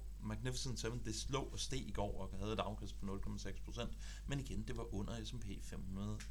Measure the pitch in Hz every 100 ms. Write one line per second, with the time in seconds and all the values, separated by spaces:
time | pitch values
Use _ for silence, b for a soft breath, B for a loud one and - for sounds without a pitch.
0 | - - 107 107 127 123 135 110 113 123
1 | 110 107 - 135 - - - 135 107 104
2 | 104 - 95 95 104 110 98 104 101 -
3 | 98 98 101 104 98 92 - 113 117 -
4 | B B - 139 127 107 110 110 - 101
5 | 95 113 113 120 101 - - - 92 95
6 | 104 107 -